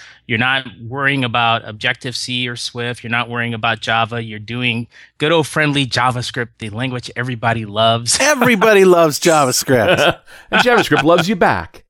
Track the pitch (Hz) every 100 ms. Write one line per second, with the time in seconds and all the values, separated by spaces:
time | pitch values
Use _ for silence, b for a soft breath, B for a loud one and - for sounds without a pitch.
0 | B B - 113 127 135 127 92 117 131
1 | 139 139 123 120 117 113 - 107 127 127
2 | 127 120 - 123 123 120 - 120 120 120
3 | 117 120 117 120 117 117 117 110 - 113
4 | 113 117 113 107 104 120 123 117 120 b
5 | b - 151 165 143 160 151 143 131 123
6 | 123 123 123 131 117 _ 110 104 131 123
7 | - - 123 120 117 117 107 101 113 117
8 | 117 - 269 285 247 220 220 202 190 175
9 | 160 143 175 156 135 127 - 127 107 175
10 | 147 - - - - 220 226 233 - 180
11 | 147 170 160 208 202 101 80 -